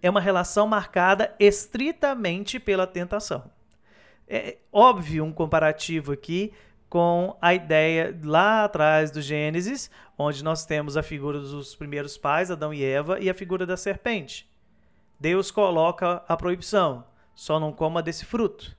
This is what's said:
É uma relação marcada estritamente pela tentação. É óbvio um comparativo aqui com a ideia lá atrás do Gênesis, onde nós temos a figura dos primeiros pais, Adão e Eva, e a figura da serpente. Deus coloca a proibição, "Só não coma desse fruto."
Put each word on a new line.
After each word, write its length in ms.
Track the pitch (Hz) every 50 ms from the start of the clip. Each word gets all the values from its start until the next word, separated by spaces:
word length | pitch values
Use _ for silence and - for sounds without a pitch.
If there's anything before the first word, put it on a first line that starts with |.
| -
É 60 | 180
uma 120 | 180 202
relação 460 | 175 196 196 185 175 - - 208 208
marcada 680 | 214 220 208 185 - - 185 175 180 196 196 - - - -
estritamente 1200 | 208 202 202 202 - - - 220 262 302 339 _ - 285 269 247 220 185 170 185 202 - - 247
pela 280 | - - 196 190 185
tentação. 640 | 185 185 175 175 175 - 208 208 - - - - - _ _ _ _ _ _ _ _ _ _ - _ _ _ _
É 320 | _ - 220 - - - _ _ _ -
óbvio 520 | 208 226 254 247 190 170 151 160 156 151
um 80 | 160 156
comparativo 800 | - 170 156 151 160 156 156 151 156 - - 165 160 147 135 143
aqui 400 | 139 - - 165 180 202 214 208 - - _ _ _ _ _
com 480 | - 175 170 170 175 175 180 190 - -
a 140 | - 170 180
ideia 640 | 185 170 156 156 156 156 160 165 165 160 151 135 170 151
lá 400 | 151 151 160 180 208 220 220 214
atrás 460 | 208 208 160 151 151 156 156 156 151
do 100 | 139 151
Gênesis, 680 | 147 135 151 151 151 151 156 170 180 202 269 269 - - _ - - - _ _
onde 240 | 143 147 147 135 143
nós 220 | 160 160 160 160
temos 320 | - 156 151 147 147 139
a 60 | 156 151
figura 360 | 156 160 147 139 147 143 147
dos 380 | 143 139 143 147 139 - -
primeiros 400 | _ 156 143 143 143 143 143 -
pais, 340 | - - 147 143 160 185 185
Adão 220 | 180 160 151 151 151
e 80 | 147 139
Eva, 380 | 135 131 139 147 151 185 196
e 100 | 202 185
a 40 | 185
figura 320 | 185 196 180 185 185 185
da 100 | 170 185
serpente. 760 | 180 - 202 196 196 _ 240 233 208 147 131 - - - _ _ _ _ _ _ _ _ _ _ _ _ _ _ _
Deus 320 | 139 156 170 190 190 -
coloca 720 | - - 208 190 175 160 160 170 175 - - 175 175 175 -
a 100 | - 170
proibição, 680 | 160 - 175 175 180 170 - - 208 180 156 131 120 120 _ _ _ _ _ _
"Só 260 | - - - 156 156
não 120 | 160 156 147
coma 300 | - 160 156 165 170 160
desse 220 | 160 165 - -
fruto." 520 | - - 233 226 202 - - - - -